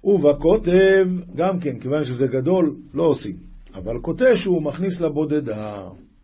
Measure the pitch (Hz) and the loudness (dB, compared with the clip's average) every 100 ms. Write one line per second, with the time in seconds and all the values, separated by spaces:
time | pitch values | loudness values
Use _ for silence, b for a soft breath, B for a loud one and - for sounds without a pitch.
0 | 196 196 147 143 151 220 175 180 190 190 | 2 4 4 4 2 2 4 4 6 4
1 | 185 180 175 131 180 190 147 120 127 147 | 2 -2 -8 -2 -2 0 -4 -6 -4 -2
2 | 131 123 135 131 131 185 160 - - 139 | -2 -2 -2 0 0 2 0 -2 -10 -2
3 | 165 135 104 90 - - - - 92 120 | 0 0 -4 -12 -16 -20 -18 -12 -8 -6
4 | 170 160 254 233 185 180 151 131 190 175 | -6 2 2 4 2 0 -2 -4 -4 -2
5 | 165 147 151 151 127 107 107 104 92 95 | -2 -2 -2 -2 -2 -8 -8 -10 -14 -18
6 | - _ | -20 _